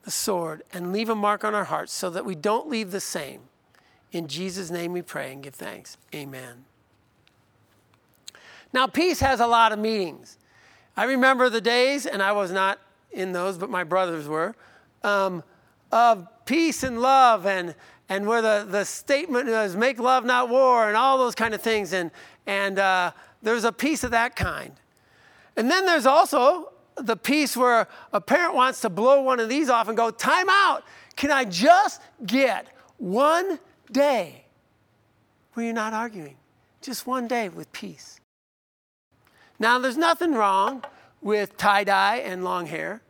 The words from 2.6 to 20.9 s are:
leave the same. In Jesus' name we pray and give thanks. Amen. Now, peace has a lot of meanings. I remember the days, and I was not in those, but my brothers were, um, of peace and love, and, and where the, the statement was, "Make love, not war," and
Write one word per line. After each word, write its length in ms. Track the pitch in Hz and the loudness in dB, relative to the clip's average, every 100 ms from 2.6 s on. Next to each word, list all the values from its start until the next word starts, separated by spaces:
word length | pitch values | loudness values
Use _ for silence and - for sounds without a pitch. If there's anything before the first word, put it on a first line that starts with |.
| 311 | -2
leave 220 | 233 208 | -6 -6
the 100 | 190 | -8
same. 400 | - 175 139 - - _ _ _ _ _ _ | -8 -10 -10 -16 -20 _ _ _ _ _ _
In 160 | 170 160 | -10 -8
Jesus' 420 | 143 185 180 170 | -8 -8 -8 -10
name 220 | 175 170 | -8 -6
we 80 | 180 | -8
pray 320 | 170 151 139 | -8 -10 -10
and 100 | 135 | -12
give 120 | 139 | -18
thanks. 420 | 131 - 104 - - _ | -14 -14 -14 -20 -20 _
Amen. 520 | 151 139 131 127 120 135 _ _ _ _ _ _ _ _ _ _ _ _ _ _ _ - - - - - | -14 -14 -14 -16 -20 _ _ _ _ _ _ _ _ _ _ _ _ _ _ _ _ -20 -20 -20 -20 -4
Now, 140 | 254 262 | -2 0
peace 340 | 269 359 294 | 2 0 2
has 200 | 269 254 | 0 2
a 60 | 233 | 2
lot 260 | 233 226 | 4 4
of 60 | 214 | 2
meanings. 600 | 214 220 180 135 - - _ _ _ _ _ - | -2 -2 -4 -8 -20 -20 _ _ _ _ _ -4
I 80 | |
remember 440 | 233 269 262 262 254 | 0 4 4 6 4
the 120 | 226 | 2
days, 440 | 208 240 254 285 294 | 0 2 2 0 -4
and 160 | 226 | -2
I 100 | 196 | 0
was 200 | 208 190 | 0 -2
not 260 | 190 190 202 _ _ _ | 0 0 -2 _ _ _
in 200 | 311 190 | -8 -6
those, 240 | 180 185 180 | -4 -4 -4
but 140 | 190 | -6
my 120 | 185 | -6
brothers 460 | 170 180 185 165 147 | -2 0 0 -4 -6
were, 260 | 156 175 233 - _ _ _ | -4 -4 -8 -20 _ _ _
um, 400 | 202 202 190 180 - _ _ _ _ | -2 0 -2 -4 -14 _ _ _ _
of 380 | 226 240 214 175 _ | 4 4 4 -2 _
peace 400 | - 285 330 - | -4 0 0 -2
and 160 | 262 233 | -6 -2
love, 460 | 254 269 254 220 180 | 4 6 6 4 0
and, 280 | 190 175 156 - _ _ | -2 -4 -10 -20 _ _
and 180 | 190 202 | -4 0
where 140 | 233 | 0
the, 240 | 220 208 208 | 2 0 0
the 160 | 196 | -4
statement 640 | 202 - - 285 339 247 254 | -4 -8 -2 -2 0 -4 0
was, 260 | 226 208 | 0 -2
"Make 240 | 180 240 240 | 0 -2 0
love, 260 | 240 262 | 0 2
not 240 | 247 247 247 | 2 0 2
war," 380 | 247 262 247 | 4 4 4
and 100 | 214 | 4